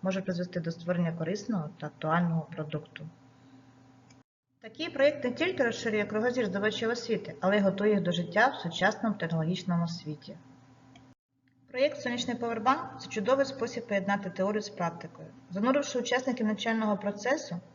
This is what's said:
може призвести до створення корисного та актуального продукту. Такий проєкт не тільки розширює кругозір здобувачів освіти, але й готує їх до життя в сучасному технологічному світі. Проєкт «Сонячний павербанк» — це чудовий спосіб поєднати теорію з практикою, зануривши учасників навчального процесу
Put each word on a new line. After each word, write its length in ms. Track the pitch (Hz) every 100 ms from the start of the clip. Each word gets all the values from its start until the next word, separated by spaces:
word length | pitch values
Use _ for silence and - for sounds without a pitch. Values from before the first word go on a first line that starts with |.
може 200 | 185 190
призвести 380 | 185 175 175 180
до 120 | 165
створення 400 | 165 - 175 170
корисного 580 | 165 160 202 - 214 151 -
та 80 | 151
актуального 600 | - 160 165 175 165 151 -
продукту. 500 | 151 156 - - 156 - - - - - - - - - - - _ _ _ _
Такий 280 | 226 - 320
проєкт 340 | 269 277 302
не 80 | 247
тільки 320 | 247 330 381
розширює 400 | 240 - 233 214
кругозір 420 | 208 208 240 247 214
здобувачів 440 | 190 208 220 226
освіти, 460 | 240 - 214 - -
але 160 | 185 208
й 40 |
готує 300 | 196 185 208
їх 100 | 208
до 100 | 170
життя 360 | 170 170 196 247
в 80 | -
сучасному 540 | 170 165 180 - 226 202
технологічному 720 | 165 165 160 185 - 170 170
світі. 500 | - 151 151 - - - - - - - - - _ _ _ _ _ _
Проєкт 300 | 254 285 285
«Сонячний 360 | 247 240 254 240
павербанк» — 440 | 233 226 214 294 - -
це 80 | -
чудовий 360 | - 196 269 269
спосіб 420 | - 233 233 220
поєднати 420 | 202 190 202 202
теорію 320 | 175 190 214
з 80 | 208
практикою, 580 | - 175 165 156 - 160 - -
зануривши 500 | 185 226 277 285 254
учасників 480 | - 247 254 247 214
навчального 500 | 208 226 226 220 196
процесу 580 | 202 202 240 294 - 175 -